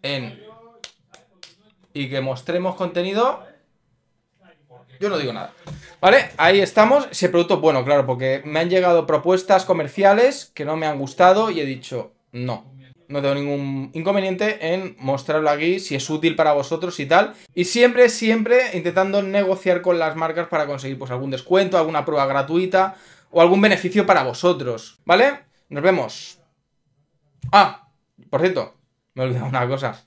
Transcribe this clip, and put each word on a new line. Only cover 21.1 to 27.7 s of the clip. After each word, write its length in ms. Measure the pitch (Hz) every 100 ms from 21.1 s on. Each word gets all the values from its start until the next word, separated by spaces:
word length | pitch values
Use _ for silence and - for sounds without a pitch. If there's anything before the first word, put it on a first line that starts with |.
algún 200 | 127 139
descuento, 480 | 131 - 185 190 175
alguna 260 | 160 160
prueba 220 | 139 151 135
gratuita 680 | 135 123 170 185 185 190 190 - _ _
o 100 | 170
algún 200 | 170 185
beneficio 460 | 208 185 175 202 196
para 160 | 180
vosotros, 800 | 127 120 175 175 131 113 - _
¿vale? 360 | - 185 262 285 _ _ _
Nos 120 | 143
vemos. 560 | 170 180 113 - - - _ _ _ _ _ _ _ _ _ _ -
Ah, 360 | 202 190